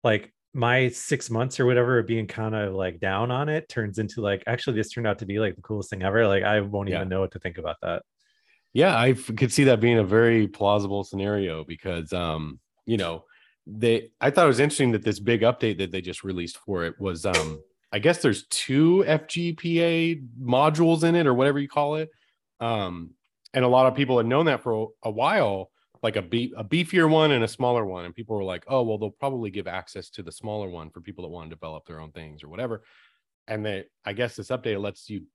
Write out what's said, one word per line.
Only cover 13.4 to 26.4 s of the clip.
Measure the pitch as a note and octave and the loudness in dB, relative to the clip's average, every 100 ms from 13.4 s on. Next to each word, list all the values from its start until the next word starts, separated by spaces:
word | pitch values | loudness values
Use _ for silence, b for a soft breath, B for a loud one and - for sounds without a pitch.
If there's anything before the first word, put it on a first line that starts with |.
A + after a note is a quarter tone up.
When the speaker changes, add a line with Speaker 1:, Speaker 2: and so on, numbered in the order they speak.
| b b - | b b -16
Speaker 2:
they, | G#2+ A#2 A2+ - _ | -2 2 2 -2 _
I | C3 | 0
thought | C#3+ E3 | 6 4
it | |
was | B2 | 6
interesting | D3 - C3 | 2 2 2
that | A2 | 2
this | A2 G2+ | 0 -2
big | G#2 A#2 | 0 2
update | A2+ A#2+ A2+ F#2 | 2 2 -2 -2
that | F#2+ | -4
they | F#2+ | -6
just | F2 F2 | -8 -10
released | F#2+ F#2 E2+ - | -8 -6 -6 -10
for | - F#2 E2+ | -6 -4 -4
it | - | -6
was, | G2 E2 G2 | -8 -4 -2
um, | F2 D#2 D2+ _ _ _ | -2 -4 -10 _ _ _
I | G#2+ | 0
guess | C#3+ F3 | 2 4
there's | C#3 G2+ - | 2 0 -4
two | - - C3 D#3+ F#3 G3 | -8 -2 4 4 4 4
F | D#3+ - | 0 -2
G | E3+ E3+ | -6 -4
P | E3 E3+ E3 | -4 -2 0
A | E3+ E3 E3 E3 B2+ A#2 | 2 2 0 -2 -8 -10
modules | B2+ B2 D3+ D3+ E3+ D#3+ | 0 4 4 4 4 4
in | E3 E3+ | 4 4
it | D#3 | 4
or | |
whatever | B2 C#3 C#3+ | 4 2 2
you | C#3+ | -2
call | - D3 D#3 | -2 -2 -2
it. | D#3 _ _ _ _ _ | -6 _ _ _ _ _
Um, | A#2 A2+ F#2+ F2 E2 _ _ _ _ | -2 -2 -4 -8 -12 _ _ _ _
and | C3+ B2+ | 0 4
a | |
lot | B2+ C3 | 6 4
of | C3 | 2
people | C3+ B2+ | 2 2
had | A#2 | 2
known | C3+ E3 | 2 2
that | C3 | 0
for | B2 A2 A2 _ | -2 -4 -6 _
a, | A2+ | -8
a | |
while, | G#2+ C#3 G#3 A#2+ G2 F#2 _ _ _ | -2 0 2 0 -2 -8 _ _ _
like, | A2+ G#2+ | -4 -2
a | |
be-, | F2 A#2 | -2 -4